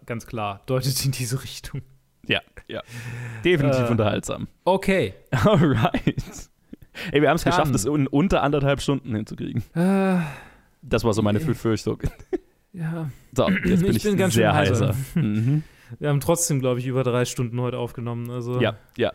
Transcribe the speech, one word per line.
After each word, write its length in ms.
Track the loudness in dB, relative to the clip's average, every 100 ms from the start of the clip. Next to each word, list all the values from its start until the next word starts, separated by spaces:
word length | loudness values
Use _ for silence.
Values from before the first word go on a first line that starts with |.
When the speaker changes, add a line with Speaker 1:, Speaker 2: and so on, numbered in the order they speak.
| -12
Speaker 1:
ganz 200 | -12 -10
klar, 360 | -8 -6 -8 -4
deutet 380 | -2 0 -2
in 80 | -2
diese 300 | -2 -4 -4
Richtung. 400 | -6 -12 -12 -12 -14 -20 _ _ -4
Speaker 2:
Ja, 140 | -4 -4 -20 -14
ja. 140 | -12 -12 -14 -12 -12 -12 -4
Definitiv 440 | 2 2 4 2 2
Speaker 1:
Äh, 20 |
Speaker 2:
unterhaltsam. 580 | 2 2 0 -4 -8 -10 _
Speaker 1:
okay. 500 | 0 0 2 0 0 -6 -4
Speaker 2:
Alright. 1200 | 2 4 6 4 4 2 0 -2 -2 -6 -10 -18 _ _ -20 -20 -14 -2
Ey, 100 | 2
wir 60 | 4
haben's 140 | 4
Speaker 1:
Dann 80 | 2
Speaker 2:
geschafft, 220 | 2 2
das 100 | 0 0
in 200 | 0 2
unter 340 | 2 2 2
anderthalb 380 | 2 2 2 0
Stunden 320 | 0 -2 -2
hinzukriegen. 480 | -4 -4 -8 -6 -6 -4
Speaker 1:
Äh, 440 | 0 2 2 2 0 -2 -8 -18 -20 _ _
Speaker 2:
Das 220 | -2 0
war 80 | 2
so 80 | 2
meine 180 | 2 2
Speaker 1:
äh, 40 |
Speaker 2:
Befürchtung. 540 | 0 -2 0 0 -2 -2 -4 -6 -8 -8 -8 _ _
Speaker 1:
ja. 380 | -10 -8 -6 -8 -10 -8
Speaker 2:
So, 140 | 0 2
jetzt 320 | 2 2 2
bin 80 | 4
Speaker 1:
Ich 60 | 2
Speaker 2:
ich 40 |
Speaker 1:
bin 140 | 2 2
ganz 180 | 2
schön 80 | 4
Speaker 2:
sehr 120 | 4
Speaker 1:
heiser. 340 | 4 4 2 2
Speaker 2:
heiser. 60 | 0 -2
Mhm. 480 | -2 0 0 2 0 -2 -14 -20 -6
Speaker 1:
Wir 100 | 0
haben 100 | 0
trotzdem, 400 | 2 0 2 0
glaub 180 | 0 -2
ich, 80 | -2
über 160 | -2
drei 200 | 0 0
Stunden 360 | 0 -2 -4 -4
heute 180 | -4 -4
aufgenommen, 500 | -8 -8 -8 -8 -8
also 300 | -8 -4 0
Speaker 2:
Ja, 140 | 0 -2 -10 -2
ja, 140 | -2